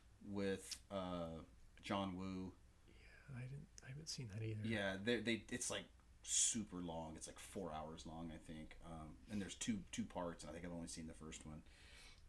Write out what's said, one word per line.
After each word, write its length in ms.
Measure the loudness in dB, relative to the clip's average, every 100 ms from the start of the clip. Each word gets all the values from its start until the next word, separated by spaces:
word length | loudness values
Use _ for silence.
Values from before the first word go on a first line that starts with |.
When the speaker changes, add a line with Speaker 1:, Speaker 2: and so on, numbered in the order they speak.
| -14 -12 -2
Speaker 1:
with, 480 | 2 4 4 0 -6 -2
uh, 500 | 0 2 2 0 -2 -8 -14 -16 -6
John 360 | 2 4 4 2
Woo. 340 | 0 0 -2 -6 -16 -20 -20
Speaker 2:
Yeah, 520 | -18 -18 -16 -8 -6
I 20 |
didn't, 240 | -4 -6 -8 -12
I 60 | -10
haven't 200 | -6 -4
seen 180 | -2 -2
that 80 | 0
either. 160 | 0 2 4
Speaker 1:
Yeah, 300 | 6 6 6
they, 180 | 6 6
they, 240 | 6 4 2
it's, 200 | 0 2
like, 160 | 0 -2 -12 -20 -8
super 540 | 4 8 8 6 2 0
long. 320 | 0 0 -2 -4
It's, 100 | -8
like, 120 | -8
four 340 | -4 -2 0
hours 320 | 0 -2 -6 -6
long, 240 | -4 -4
I 40 | -4 -6
think. 240 | -8 -8 -10
Um, 320 | -8 -6 -8 -10 -4
and 100 | -2
there's 140 | 0
two, 280 | 0 0 0 0
two 140 | -2
parts, 400 | -2 0 0 -2
and 60 | -6
I 20 |
think 140 | -4 -2
I've 60 |
only 140 | -2 -4
seen 180 | -4 -6
the 80 |
first 320 | -6 -8 -8 -8
one. 160 | -8 -10 -16 -16 -14 -14 -14